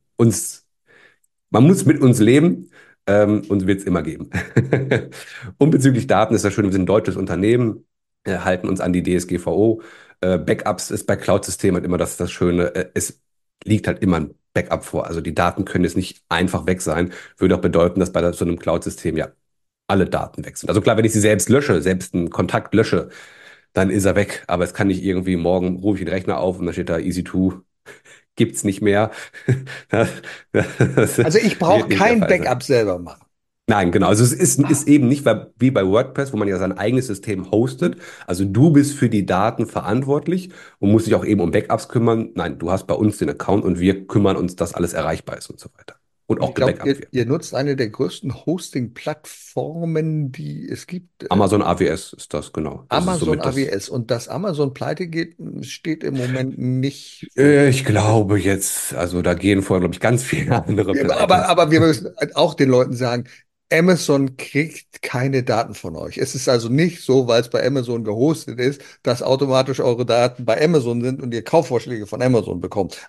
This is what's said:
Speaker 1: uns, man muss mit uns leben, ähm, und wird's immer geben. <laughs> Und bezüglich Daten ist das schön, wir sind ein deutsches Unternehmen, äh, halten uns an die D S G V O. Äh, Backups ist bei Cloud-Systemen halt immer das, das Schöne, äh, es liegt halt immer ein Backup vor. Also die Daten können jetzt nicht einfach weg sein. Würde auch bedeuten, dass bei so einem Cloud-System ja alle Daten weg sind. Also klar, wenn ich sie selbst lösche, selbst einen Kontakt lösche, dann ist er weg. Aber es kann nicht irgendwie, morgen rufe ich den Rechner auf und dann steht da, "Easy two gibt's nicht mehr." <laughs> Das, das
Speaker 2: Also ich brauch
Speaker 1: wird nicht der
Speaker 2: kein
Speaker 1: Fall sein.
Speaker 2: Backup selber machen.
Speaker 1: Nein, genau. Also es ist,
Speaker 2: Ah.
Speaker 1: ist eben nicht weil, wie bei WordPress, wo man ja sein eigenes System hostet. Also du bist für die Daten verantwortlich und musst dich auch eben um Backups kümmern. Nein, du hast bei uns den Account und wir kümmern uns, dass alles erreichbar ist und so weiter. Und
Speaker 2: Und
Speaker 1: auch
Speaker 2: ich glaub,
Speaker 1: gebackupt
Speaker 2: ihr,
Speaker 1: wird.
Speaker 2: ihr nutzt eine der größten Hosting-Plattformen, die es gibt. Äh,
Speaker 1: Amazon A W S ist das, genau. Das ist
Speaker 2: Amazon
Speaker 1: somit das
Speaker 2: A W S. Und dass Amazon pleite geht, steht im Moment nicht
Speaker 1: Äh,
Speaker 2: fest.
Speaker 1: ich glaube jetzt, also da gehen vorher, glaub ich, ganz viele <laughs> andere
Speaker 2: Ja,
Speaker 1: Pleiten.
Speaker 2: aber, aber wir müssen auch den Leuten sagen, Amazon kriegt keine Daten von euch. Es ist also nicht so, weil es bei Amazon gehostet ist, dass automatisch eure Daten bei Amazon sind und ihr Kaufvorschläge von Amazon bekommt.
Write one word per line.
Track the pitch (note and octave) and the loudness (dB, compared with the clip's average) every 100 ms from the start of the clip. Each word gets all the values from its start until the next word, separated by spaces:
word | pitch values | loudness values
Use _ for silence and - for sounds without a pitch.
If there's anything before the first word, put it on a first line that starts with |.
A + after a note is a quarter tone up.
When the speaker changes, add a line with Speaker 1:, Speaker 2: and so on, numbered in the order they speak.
| _ - | _ 2
Speaker 1:
uns, | A#2 G2+ - - _ _ _ _ _ _ _ _ - | 2 2 -6 -14 _ _ _ _ _ _ _ _ -2
man | G#2 C#3+ | 4 6
muss | F#3+ - | 6 4
mit | D#3 | 4
uns | C3 G#2 | 4 6
leben, | G#2+ C3+ F3 - - _ _ _ - | 6 6 4 0 -8 _ _ _ 0
ähm, | G2+ G#2 G#2 - | 2 4 2 0
und | G2+ F#2 | -2 0
wird's | F#2+ | -2
immer | - F2 | 0 -2
geben. | D#2 C#2+ - F2+ - | -4 -10 -8 -8 -2
<laughs> | - - B2+ C3+ B2+ - - - - - - | 0 2 0 0 -2 -2 -16 -18 -18 -8 2
Und | D3 | 4
bezüglich | - C3+ A#2+ - | 6 4 4 2
Daten | G2 A2 | 2 4
ist | A2 | 2
das | G#2 | 0
schön, | F#2 G2+ | 0 0
wir | |
sind | F#2+ | 0
ein | F2+ | 2
deutsches | G#2+ G2 F#2 | 2 2 -6
Unternehmen, | F#2 F2 G#2 B2 A#2 - _ _ _ _ | -4 0 2 2 0 -4 _ _ _ _
äh, | - F2+ | -6 -4
halten | F#2+ F2+ - | -2 -2 -2
uns | F2+ | -2
an | F2+ | 0
die | F2+ | 0
D | E2+ | 0
S | F2+ F2 | -2 -2
G | F2 | -6
V | - E2 | -2 0
O. | A2+ A2 - - - - | 2 0 -6 -20 -20 -6
Äh, | F#2 F2+ | -2 0
Backups | D2+ G#2+ G#2 G2 - | 0 -2 -2 -6 -6
ist | - - | -8 -4
bei | G2 | -4
Cloud-Systemen | - G2 - - G2 F2+ | 0 0 0 -2 0 0
halt | F2+ | -2
immer | F2 | -2
das, | E2+ - | -2 -4
das | F2 | -8
Schöne, | - F2+ F2 F2 | -2 0 2 0
äh, | F#2 - | -4 -6
es | - - - _ _ _ _ | -6 -6 -10 _ _ _ _
liegt | - G#2+ F2+ | -2 0 0
halt | D#2+ | -2
immer | F#2 E2+ | 0 0
ein | D2+ - _ | -2 -12 _
Backup | - - E2 | -6 -4 -6
vor. | - E2 - | -6 -8 -6
Also | E2 | -6
die | D#2+ | -6
Daten | D#2 F2 - | 0 0 -2
können | F#2+ F2+ | -4 0
jetzt | F2 G2 | 0 -2
nicht | F2+ - - | -6 -10 -4
einfach | E2 F2 F#2 E2 | -2 0 -2 -2
weg | F#2 | -2
sein. | E2 D#2 F2 - - - | -2 -2 -2 -6 -14 -2
Würde | F#2+ F2+ | 0 2
auch | |
bedeuten, | F2+ E2+ F2 F#2+ | 2 2 2 0
dass | F2 | -2
bei | F2 E2+ | 0 -2
so | E2+ | -2
einem | F2 E2 | -4 -4
Cloud-System | - E2+ E2+ - F2 D#2 | -4 -4 -4 -8 -6 -4
ja | - _ _ _ _ _ - | -6 _ _ _ _ _ -2
alle | G2 | 0
Daten | F2 D2+ D#2 - | 0 -2 -6 -12
weg | - - | -14 -10
sind. | - | -2
Also | F#2+ | 0
klar, | G#2+ A2 | 2 2
wenn | A2+ | 2
ich | |
sie | A2 | 2
selbst | G#2+ G#2 - | 4 2 4
lösche, | C3 C#3+ F2+ | 2 4 0
selbst | E2+ F#2 - | 0 -2 -2
einen | F2+ E2+ | -4 -4
Kontakt | - F2+ - - | -2 -2 -2 0
lösche, | G#2 A2 F2+ - - - - - - _ | 0 2 0 -4 -14 -20 -20 -20 -20 _
dann | F#2 F#2+ | 0 2
ist | G2+ | 2
er | F#2+ F2+ | 2 2
weg. | G2 - - | 0 -4 -4
Aber | F2+ | -2
es | F2 | -2
kann | - G2 | 0 0
nicht | F2+ | 0
irgendwie, | F#2 F2+ F#2 F2+ | 0 -2 0 0
morgen | E2 F#2 F#2 F2+ | 2 0 0 -2
rufe | G2 F#2+ | -2 -2
ich | |
den | E2 | -2
Rechner | F#2 F#2+ D2+ | -4 -4 -2
auf | F2+ F#2 | -2 -2
und | F2 | -4
dann | |
steht | E2 F2 | -4 -4
da, | E2 | -2
"Easy | F#2 F2+ | -2 -4
two | - F#2+ F#2 - _ _ - - _ - _ - | -4 0 0 -2 _ _ -20 -20 _ -20 _ -2
gibt's | A#2 - | -2 0
nicht | G#2 F#2+ | -4 0
mehr." | G#2 G2+ G#2+ - - - - | 2 2 0 -4 -18 -8 -2
<laughs> | C3 - - - | -2 -4 -14 -4
Das, | G#2 A2+ - - - _ | 0 0 -4 -16 -18 _
das | G#2 F2+ - B2 C3 G#2+ - | -2 -2 0 0 2 2 2
Speaker 2:
Also | C#3 G3 | 4 4
ich | A3+ - | 2 2
brauch | E3+ G#3+ | 4 4
Speaker 1:
wird | - | 4
nicht | G2+ | 2
der | G#3 | 4
Speaker 2:
kein | A#3 | 4
Speaker 1:
Fall | - F3+ | 2 2
sein. | |
Speaker 2:
Backup | - B2+ | 0 -2
selber | - B2 G#2 F2 | 2 2 2 -2
machen. | E2+ - _ _ _ _ - | -8 -18 _ _ _ _ 0
Speaker 1:
Nein, | G#2 F2+ | 2 4
genau. | G#2 F2+ | 4 4
Also | G#2+ | 4
es | B2 | 4
ist, | D#3 F3+ - | 2 0 2
Speaker 2:
Ah. | C#3+ | 2
Speaker 1:
ist | C#3+ - | 2 4
eben | D3 A#2+ | 4 4
nicht | C#3+ B2 | 2 2
weil, | A2 - - | 0 -4 0
wie | B2+ | 2
bei | G#2+ | 2
WordPress, | F#2+ G#2+ C3 - C3+ | 2 2 0 -4 -4
wo | G#2 | -2
man | G2+ | -2
ja | F2+ | -2
sein | F#2+ F#2 | -4 -2
eigenes | G#2 B2+ B2 | 0 0 -2
System | G2 - F#2+ F2 | -6 -6 -6 0
hostet. | G#2 C3 - F3 - - - - | 0 0 0 -4 -4 -16 -14 -6
Also | F2+ G2 | -4 0
du | G2 E3 | 4 6
bist | C#3+ C#3 | 6 4
für | - A#2+ | 0 0
die | G#2 F#2 | 0 0
Daten | F#2 A2 B2 A#2 | 0 0 -2 -4
verantwortlich | G2 - A#2+ C3+ D3 E3+ F3+ - - - - | -4 -2 -2 0 -2 -2 -4 -6 -20 -20 -2
und | G2 | 4
musst | A2 G2+ | 4 4
dich | |
auch | G2 | 0
eben | F2+ G#2 | 2 2
um | E2+ | 2
Backups | G2+ - A2 - | 0 0 -4 -2
kümmern. | B2 A#2 A2+ A2+ | 0 2 0 -2
Nein, | - F2 C#2 | -6 -6 -6
du | E2 | -2
hast | G2 - | -2 -2
bei | |
uns | - G#2+ - | 0 0 0
den | D2+ | -4
Account | - - G2+ | -4 0 0
und | F#2+ F2 | 0 0
wir | F#2 F#2 - | 0 0 0
kümmern | G#2+ G2 F#2+ | 2 2 0
uns, | F2+ - | -2 -4
dass | - | -6
alles | - E2+ | -2 -4
erreichbar | - D2+ D#2+ - - | -2 -4 -6 -8 -14
ist | - | -14
und | - | -20
so | - _ | -20 _
weiter. | - - _ _ - | -20 -20 _ _ -4
Und | A2+ | -2
Speaker 2:
Und | |
Speaker 1:
auch | - | -2
Speaker 2:
ich | |
glaub, | - B2+ - | 0 0 0
Speaker 1:
gebackupt | |
Speaker 2:
ihr, | C#3+ C#3 | -2 -4
Speaker 1:
wird. | - | -4
Speaker 2:
ihr | B2+ A2+ | -4 -2
nutzt | D#3+ - | -2 -4
eine | B2 C#3+ C3+ | -4 -2 -2
der | A2 | -4
größten | - A2 - C3+ - - | -4 -6 -6 -10 -8 -6
Hosting-Plattformen, | F3 - C#3 A2+ - - D3+ - - - - C#3+ E3 E3+ D#3 D#3+ D#3 C#3 | -6 -6 -6 -8 -8 -10 -10 -14 -20 -12 -8 -8 -6 -4 -2 -2 -4 -6
die | C3 D3 D3+ - | -8 -12 -10 -10
es | C3 - | -12 -10
gibt. | F3+ - - | -14 -14 -12
Äh, | - | -2
Speaker 1:
Amazon | G2 G2 G#2 | 2 4 2
A | E2+ F2 | 2 2
W | E2+ | 0
S | D#2+ - | -2 -8
ist | - - | -18 -10
das, | D2+ - | -10 -8
genau. | - D2+ - - | -8 -8 -8 -4
Das | C3+ F3+ | -2 0
ist | F3 | -2
Speaker 2:
Amazon | |
Speaker 1:
somit | D#3 D3+ C3+ | -2 -2 -2
das | C3 | -2
Speaker 2:
A | |
W | C3 | -4
S. | G2+ - | -4 -6
Und | B2 A2 | -8 -4
dass | A#2+ - | -6 -6
Amazon | C#3 G3+ D3 C#3 | -6 -6 -2 -4
pleite | C3+ C#3 D#3+ F3 | -4 -6 -6 -6
geht, | E3 D#3+ - D#3+ - | -6 -8 -10 -14 -12
steht | B2 - - D#3 | -12 -10 -8 -6
im | C#3+ C3+ | -4 -4
Moment | B2 C3 C3 C3 | -4 -4 -4 -4
nicht | B2+ C3 C3+ - - - - - | -4 -2 -2 -6 -18 -20 -8 2
Speaker 1:
Äh, | C#3+ C#3+ C#3+ | 6 6 6
Speaker 2:
fest. | |
Speaker 1:
ich | C3 | 4
glaube | C3 G#2 G#2+ A2 G2 G#2 | 2 2 4 4 4 2
jetzt, | F#2+ F#2+ - - - | 2 0 -2 -6 -6
also | - F2 F2+ | -6 -4 -2
da | F2 | 0
gehen | F2 F#2+ G2 | 2 2 2
vorher, | F#2+ F#2+ | 2 2
glaub | F2+ | 0
ich, | - | 0
ganz | A2 A#2+ | 0 0
viele | - D#3 - A#2 | 0 -4 0 0
<laughs> | - | 0
andere | G2+ G2+ | 0 0
Speaker 2:
Ja, | C#3 | 0
Speaker 1:
Pleiten. | - - | 0 2
Speaker 2:
aber, | F3 F3+ - | 4 4 4
aber | F3 D#3+ | 4 4
wir | D#3+ | 6
müssen | E3 D3+ - - D3 | 4 2 -4 -6 -4
auch | C#3+ E3 | 0 0
den | D3+ C3+ | 2 4
Leuten | B2+ B2+ | 4 2
sagen, | B2 B2 B2 B2 - _ _ - | -2 -2 -4 -8 -18 _ _ -2
Amazon | D#3 F3+ F3 - C#3 C3+ - | 2 4 2 2 0 0 -4
kriegt | - C#3 D#3+ - _ - | -6 -4 -4 -8 _ -14
keine | - B2 C3+ C3+ | -8 -4 0 0
Daten | B2 A2 A2+ | 0 -2 -2
von | G#2+ - - | -8 -12 -10
euch. | D#2 - | -10 -6
Es | B2+ | -6
ist | C3+ C#3+ | -4 0
also | B2 A2+ | 0 2
nicht | C3+ E3+ E3+ | 0 0 -2
so, | - C3 A#2+ | 0 2 4
weil | A#2 | 0
es | A#2+ | 0
bei | A#2+ B2+ | -2 0
Amazon | C#3 A#2+ A#2 | -2 -4 -6
gehostet | G#2+ G#2+ D3 D#3 - A#2+ | -4 0 0 0 -6 -4
ist, | B2+ C#3+ - - | -4 -4 -14 -6
dass | - B2+ | -4 -2
automatisch | - C3 C#3 C3 C3+ C3 | 0 0 2 2 0 0
eure | B2+ A#2 A#2+ | 0 0 2
Daten | A#2 B2 - A2+ | 2 2 0 -2
bei | A2 | 2
Amazon | D#3 D#3+ A#2+ A#2+ | 4 4 2 -2
sind | B2 C3+ | -4 -6
und | B2+ | -6
ihr | A#2 | -6
Kaufvorschläge | A2 D#3+ - A#2+ C3 A#2 G2+ | 0 0 2 -2 -4 -10 -8
von | A2+ | -2
Amazon | B2+ A#2+ F#2+ F2+ | 2 2 0 -6
bekommt. | F#2 G2+ F2 - | -6 -4 -4 -6